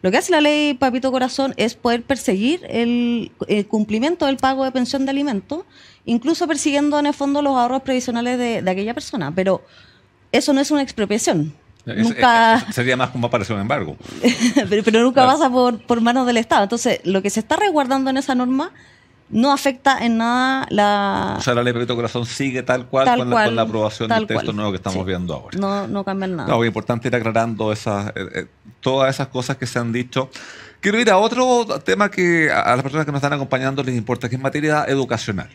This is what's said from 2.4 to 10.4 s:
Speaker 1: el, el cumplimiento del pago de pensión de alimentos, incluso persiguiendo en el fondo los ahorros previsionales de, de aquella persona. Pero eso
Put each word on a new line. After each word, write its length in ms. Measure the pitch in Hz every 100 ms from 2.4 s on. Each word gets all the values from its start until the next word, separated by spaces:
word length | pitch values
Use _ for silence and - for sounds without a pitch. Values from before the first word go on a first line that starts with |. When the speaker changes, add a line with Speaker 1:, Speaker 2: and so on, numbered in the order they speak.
| 233 349 -
Speaker 1:
el, 600 | 226 233 240 240 240 - _ -
el 200 | 208 202
cumplimiento 580 | 220 214 214 277 349 285
del 100 | 269
pago 280 | 262 269
de 80 | 262
pensión 320 | 262 247 277
de 60 | 269
alimentos, 480 | 277 285 202 - 311 - - - _
incluso 440 | - 233 269 330 339
persiguiendo 500 | 302 311 285 294 294
en 80 | 294
el 80 |
fondo 260 | 294 277 285
los 120 | 285 262
ahorros 260 | 240 262
previsionales 540 | 262 254 254 233 240 247
de, 240 | 240 220
de 80 | 185
aquella 240 | 185 208
persona. 380 | 240 - 247 143
Pero 300 | 175 185 185 - - - _ _ _ _
eso 200 | 240